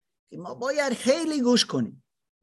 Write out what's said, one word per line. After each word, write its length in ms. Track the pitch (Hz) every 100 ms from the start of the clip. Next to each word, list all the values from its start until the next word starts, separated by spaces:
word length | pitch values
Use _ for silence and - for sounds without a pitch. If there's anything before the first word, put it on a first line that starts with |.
| _ _ _
که 80 | 156
ما 160 | 185
باید 400 | - 262 294 277
خیلی 480 | 233 233 320 320 302
گوش 240 | 240 247 -
کنیم، 380 | 139 113 - _ _ _ _